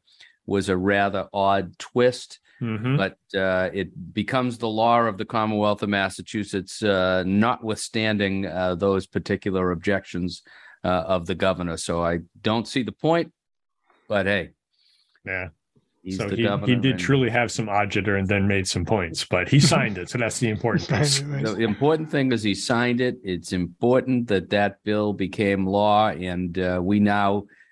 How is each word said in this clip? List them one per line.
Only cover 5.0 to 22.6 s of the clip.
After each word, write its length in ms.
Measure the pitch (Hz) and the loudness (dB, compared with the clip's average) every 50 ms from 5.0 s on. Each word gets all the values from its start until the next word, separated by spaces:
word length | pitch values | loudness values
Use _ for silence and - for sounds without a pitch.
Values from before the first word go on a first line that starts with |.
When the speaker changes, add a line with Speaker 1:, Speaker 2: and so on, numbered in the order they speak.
| 117 | 2
Speaker 1:
of 160 | 113 98 95 | 0 -2 -4
the 60 | 107 | -8
Commonwealth 580 | - - 113 107 107 107 104 104 104 104 - 110 | -4 -2 -2 0 0 0 2 2 2 0 0 -2
of 60 | 101 | 0
Massachusetts, 960 | 101 98 95 95 - - 90 - - 107 101 - - 98 92 - - - 110 | 0 2 0 0 -2 -6 -12 -8 -6 -6 -6 -4 -4 -6 -6 -6 -8 -2 0
uh, 420 | 104 98 92 92 92 92 92 90 | 2 2 2 2 2 2 0 0
notwithstanding, 1200 | 92 98 104 110 120 - - 113 110 104 - - - - 110 110 110 107 101 101 95 95 98 98 | 2 2 4 4 2 2 -2 -4 -6 -6 -6 -6 -6 -4 -2 0 0 0 0 0 0 -2 -2 -4
uh, 300 | 85 80 92 92 90 90 | -4 -4 -2 0 0 0
those 300 | 85 101 98 98 95 - | 0 0 2 2 0 -2
particular 640 | - - 98 - - 101 92 - 104 92 92 92 90 90 | -2 -6 -6 -2 -2 -4 -2 -2 -2 -2 0 0 0 -2
objections, 720 | 82 - 101 101 92 - - - 90 90 90 87 - _ - - - - - - - - | -2 -2 -2 -2 -2 -2 -6 -6 -6 -6 -6 -6 -10 _ -20 -20 -20 -20 -20 -14 -6 -2
uh, 40 | 92 | 0
of 380 | 90 90 82 92 95 90 85 | 0 0 0 0 0 0 0
the 80 | 90 92 | -2 -2
governor. 420 | 85 95 95 90 90 87 87 82 | 0 0 0 0 0 -2 -6 -6
So 260 | - - - 85 85 85 | -6 -4 -4 -2 0 0
I 180 | 85 87 85 85 - _ - | 0 0 -2 -4 -8 _ -6
don't 280 | - 110 110 117 104 - | -2 0 0 0 -2 -2
see 160 | - 131 113 | -4 -4 -4
the 80 | 107 - | -4 -6
point, 400 | _ - 156 165 170 165 170 _ _ _ _ _ _ _ _ _ _ _ _ _ _ _ - | _ 0 2 2 2 0 -4 _ _ _ _ _ _ _ _ _ _ _ _ _ _ _ -2
but 180 | 107 101 95 | 0 0 2
hey. 240 | 98 101 95 82 - _ _ _ _ _ _ _ _ _ _ _ _ _ _ - | 2 0 0 -2 -4 _ _ _ _ _ _ _ _ _ _ _ _ _ _ -10
Speaker 2:
Yeah. 220 | 101 95 92 92 82 - _ _ _ _ _ _ _ _ _ - | -8 -6 -6 -8 -10 -12 _ _ _ _ _ _ _ _ _ -12
Speaker 1:
He's 140 | 92 95 | -8 -6
Speaker 2:
So 120 | 95 107 101 | -6 -4 -4
Speaker 1:
the 80 | 98 | -2
Speaker 2:
he, 60 | 87 90 | 0 0
Speaker 1:
governor 300 | 101 101 98 101 110 123 | 0 0 0 2 2 2
Speaker 2:
he 60 | 120 | 2
did 120 | 117 135 123 | 2 2 0
Speaker 1:
and 80 | - | 0
Speaker 2:
truly 280 | - - 139 135 127 113 | 2 2 2 4 4 2
have 220 | 113 123 117 110 | 2 0 0 0
some 160 | - - 110 | -2 -4 -4
agita 520 | 107 101 104 104 101 95 104 90 107 101 98 | -2 0 0 0 0 0 -2 0 2 2 2
and 100 | 95 92 | 2 2
then 180 | 101 98 98 | 2 2 4
made 220 | 101 98 98 92 - | 4 2 2 0 -2
some 160 | - 98 87 | -2 -2 0
points, 400 | - 117 101 87 82 - - - | 0 0 0 0 -2 -4 -6 -4
but 240 | - 92 90 90 - | -2 0 0 2 4
he 100 | 127 143 | 6 6
signed 400 | - 151 165 143 127 113 98 92 | 6 6 4 4 2 0 -4 -6
it. 100 | 90 - | -8 -6
So 100 | - 120 | -4 -2
that's 200 | 117 110 - - | -2 -2 -2 -2
the 100 | 127 110 | -2 -2
important 400 | 107 101 - 117 104 - - - | -2 0 0 0 0 0 0 0
Speaker 3:
<laughs> 0 | |
Speaker 2:
piece. 320 | 139 - 151 143 139 139 | 0 2 2 2 2 0
Speaker 3:
Right, 240 | 143 147 139 139 110 | -2 -4 -4 -4 -2
right. 120 | 110 98 | -2 -2
Speaker 1:
The 80 | 98 113 | 0 0
important 460 | 110 101 - 139 151 160 160 156 156 | 0 0 2 2 2 2 0 -2 -2
thing 220 | 160 143 135 131 120 | -2 0 0 2 0
is 100 | 107 104 | 0 0
he 120 | 107 98 | 0 -2
signed 460 | 98 | 0